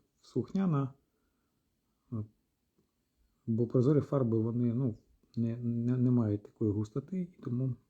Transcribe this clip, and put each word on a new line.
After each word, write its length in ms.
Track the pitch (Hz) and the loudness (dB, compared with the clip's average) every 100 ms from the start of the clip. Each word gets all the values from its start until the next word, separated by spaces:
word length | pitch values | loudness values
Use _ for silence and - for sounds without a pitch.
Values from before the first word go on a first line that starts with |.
| _ _ | _ _
сухняна, 680 | - 131 - 190 190 143 135 - _ _ _ _ _ _ _ _ _ _ - | -8 -6 -4 0 0 0 -2 -6 _ _ _ _ _ _ _ _ _ _ -10
е, 40 | 113 107 _ _ _ _ _ _ _ _ _ _ _ - | -10 -10 _ _ _ _ _ _ _ _ _ _ _ -4
бо 200 | 113 120 | -2 2
прозорі 340 | 131 123 151 | 2 4 4
фарби, 380 | - 143 120 113 | 2 0 2 2
вони, 360 | 113 117 120 | 0 0 0
ну, 200 | 117 135 107 _ _ _ - | 0 -2 -4 _ _ _ -4
не, 200 | 117 120 | -2 -2
не, 400 | 117 117 120 127 | -4 -2 0 2
не 140 | 123 | 4
мають 320 | 123 110 104 | 4 2 0
такої 280 | - - 110 | -4 -2 0
густоти, 500 | 101 107 139 139 185 | 0 -2 -6 -6 -6
і 220 | 175 - | -8 -8
тому 320 | 131 120 131 123 | -6 -2 -2 -4